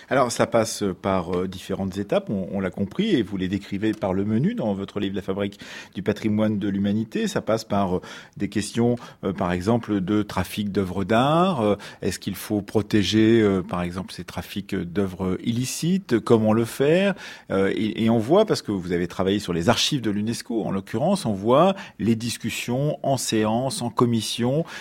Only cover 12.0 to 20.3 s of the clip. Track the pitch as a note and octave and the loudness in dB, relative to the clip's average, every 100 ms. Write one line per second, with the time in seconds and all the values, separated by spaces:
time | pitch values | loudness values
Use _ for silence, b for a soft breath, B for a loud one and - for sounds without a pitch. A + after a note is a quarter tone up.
12 | G2 F#2 - F#2+ - G#2+ G2 A2 G2+ A2 | -4 -4 -6 -8 -2 -2 0 -2 2 2
13 | F#2+ G#2+ A2 A2+ G#2+ F#2+ F2 F2+ F2 F2+ | 4 4 6 6 6 2 0 -4 -4 -6
14 | F#2 - F2+ - - - G2 F#2+ F2 F2 | -10 -12 -12 -10 -8 -8 -6 -4 -4 -2
15 | G2 F2+ F#2 F#2 - A#2 B2+ - D#3+ F#3+ | -2 0 -2 -2 -2 -2 -2 -2 0 0
16 | G3 A2+ - A#2 A2 G#2+ A#2 - C#3 E3+ | 2 0 4 4 6 4 2 0 4 4
17 | G3 F#3+ B B B G2 G2 - G#2+ - | 2 -2 B B B 0 2 0 -2 0
18 | A2+ A#2 A2 F3+ G#3+ C#3+ - G2+ F2 F2 | 2 2 4 4 4 0 -2 -4 0 0
19 | F2 - F#2+ G2+ - E2+ E2+ A2+ - D3 | 0 0 0 0 0 0 2 2 2 0
20 | A2+ G2+ G#2+ | -2 -2 -2